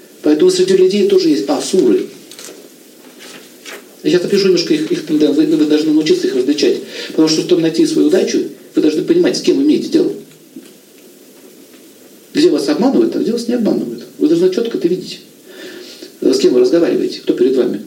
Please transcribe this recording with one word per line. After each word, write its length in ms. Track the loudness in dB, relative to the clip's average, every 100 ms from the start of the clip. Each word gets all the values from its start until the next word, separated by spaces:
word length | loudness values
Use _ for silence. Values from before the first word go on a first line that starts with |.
| -20 -6
Поэтому 300 | -2 2 4
среди 240 | 2 2 4
людей 320 | 4 2 2
тоже 220 | 2 2
есть 200 | 0 0
асуры. 580 | -4 -2 0 2 0 -2 -10 -20 -20 -20 -20 -20 -20 -20 -20 -20 -20 -20 -20 -20 -20 -20 -20 -20 -8
Я 160 | -2 0
запишу 260 | 0 0 2
немножко 280 | 2 0
их, 180 | -2 -2
их 140 | -4 -2
тенден-, 280 | 0 2
вы, 120 | 2 2
вы 200 | 2 2
должны 280 | 2 2
научиться 340 | 0 2 0 0
их 80 | -2
различать. 420 | -2 0 0 -2 -6 -14 -8
Потому 180 | 0 2
что, 140 | 0
чтобы 200 | 0 0
найти 240 | 0 0 0
свою 220 | 2 2
удачу, 360 | 2 0 -2 -4 -8 -8 -2
вы 60 |
должны 220 | 0 0
понимать, 340 | 0 2 2 0
с 40 |
кем 160 | 0 2
вы 60 |
имеете 260 | 2 0 0
дело. 240 | 0 0 -4 -12 -20 -20 -20 -20 -20 _ -20 -20 -20 -20 -20 -20 -20 -20 -20 -20 -20 -20 -20 -8
Где 160 | 0 2
вас 200 | 2 -2
обманывают, 460 | 0 0 2 0 -2
а 40 |
где 120 | -2
вас 160 | -4 -4
не 80 | -2
обманывают. 500 | 0 -2 -4 -10 -16 -4
Вы 80 | 0
должны 260 | 2 2
чётко 240 | 0 -4 -4
это 100 | -2
видеть. 340 | -2 -6 -16 -20 -20 -20 -20 -20 -18 -20 -20 -20 -4
Э, 120 | 0
с 60 | 2
кем 140 | 2
вы 60 | 4
разговариваете, 640 | 4 2 2 0 -2 -4
кто 120 | -4
перед 220 | 0 2 2
вами. 260 | 0 -4